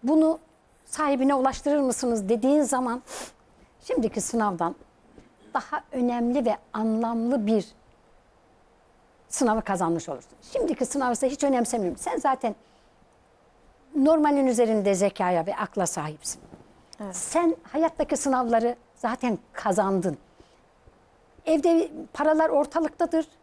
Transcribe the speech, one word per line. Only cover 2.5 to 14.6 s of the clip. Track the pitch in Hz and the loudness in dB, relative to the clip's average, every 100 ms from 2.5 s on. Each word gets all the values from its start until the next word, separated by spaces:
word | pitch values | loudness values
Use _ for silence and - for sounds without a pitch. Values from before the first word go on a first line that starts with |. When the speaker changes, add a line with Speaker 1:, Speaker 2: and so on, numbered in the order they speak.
| 294 | 4
Speaker 1:
zaman | 277 262 254 240 - - - - _ _ _ _ | 2 0 -2 -6 -10 -14 -16 -18 _ _ _ _
şimdiki | - 508 226 - | -6 -2 -2 -4
sınavdan | - 233 208 175 170 - - _ _ - - _ - | -4 -2 -2 -2 -4 -6 -20 _ _ -20 -20 _ -8
daha | 269 - 302 - | -8 -6 -10 -8
önemli | 262 240 240 233 247 | -4 -2 0 0 0
ve | 233 208 _ | 0 -2 _
anlamlı | 214 220 220 226 233 233 240 208 | -4 -2 -2 -2 -2 -2 -2 2
bir | 220 180 - _ _ _ _ _ _ _ _ _ _ _ _ _ _ _ | 0 0 -12 _ _ _ _ _ _ _ _ _ _ _ _ _ _ _
sınavı | - 254 220 | -2 0 0
kazanmış | 214 190 170 170 - | -2 -2 0 -2 -4
olursun. | 135 - - - | -12 -14 -20 -10
Şimdiki | - 392 277 247 | -4 -2 -2 -4
sınavı | 285 254 | -2 -2
ise | 240 262 | 0 -2
hiç | 277 | 0
önemsemiyorum. | 285 262 233 240 185 - | 0 0 0 -2 -4 -4
Sen | - 494 | -6 -2
zaten | 277 262 240 208 _ _ _ _ _ _ _ _ _ _ _ _ _ | 0 -2 -4 -8 _ _ _ _ _ _ _ _ _ _ _ _ _
normalin | 285 269 320 302 285 262 | 0 4 4 4 4 2
üzerinde | 240 | 2